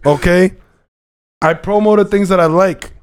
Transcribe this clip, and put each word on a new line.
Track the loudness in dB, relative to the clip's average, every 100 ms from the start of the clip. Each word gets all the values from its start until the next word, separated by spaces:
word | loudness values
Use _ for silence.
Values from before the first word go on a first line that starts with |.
Okay? | -2 -2 0 0 0 -2 _ _ _ _ _ _ _ _
I | -4
promo | -4 -2 0 2 2
the |
things | 2 -2 0
that | 0
I |
like. | 0 0 0 -4 -14 -20